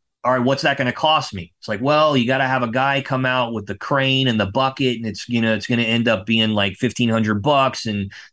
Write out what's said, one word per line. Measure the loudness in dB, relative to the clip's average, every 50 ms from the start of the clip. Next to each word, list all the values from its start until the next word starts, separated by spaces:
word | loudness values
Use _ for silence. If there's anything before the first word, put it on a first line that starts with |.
| _ _ _ _ -2
"All | 0
right, | 0 2 2
what's | 2 0 2 0
that | -2 0 0
gonna | -2 -2
cost | -2 0 2 2 2 2 0 -2 -8
me?" | -10 -12 -12 _ _
It's | -8 -8
like, | -6 -2
"Well, | 0 2 2 4 4 4 4 2
you | 2
gotta | 2 0 0 0 0
have | 0 0 0
a | 0
guy | 0 0 0 2 0 -2
come | -2 -2 -2 -2 0
out | 0 0 0 0 -2 -2
with | -6 -6 -6
the | -10
crane | -10 -4 -2 0 0 2 2 2 2 2 2
and | 2 2
the | 0 0
bucket, | 0 0 0 0 0 0 -2 -2 -2 -2
and | -6
it's, | -8 -8 -8 -8 -2
you | -2 0
know, | 2 2 0
it's | 0 0 -2
gonna | 0 0 0
end | 0 0 0 2 2
up | 0 0 0
being, | 0 0 0 2 2
like, | 0 0 0 -2 -2 -2
fifteen | -4 -4 0 0 0 0
hundred | 2 0 0 0 0 0 2
bucks, | 2 2 4 2 2 0 -4 -6
and | -6 -4 -4 -6 -6 -10 -16 -20 -20